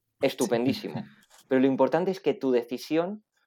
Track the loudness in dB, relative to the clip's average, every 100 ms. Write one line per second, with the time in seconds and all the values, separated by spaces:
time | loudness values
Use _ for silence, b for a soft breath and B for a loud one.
0 | _ -2 -2 0 0 0 0 -2 -6 -10
1 | -12 -18 _ -16 -2 2 4 4 2 2
2 | -2 -2 -2 -2 0 0 0 -8 -4 -2
3 | -2 -6 _ _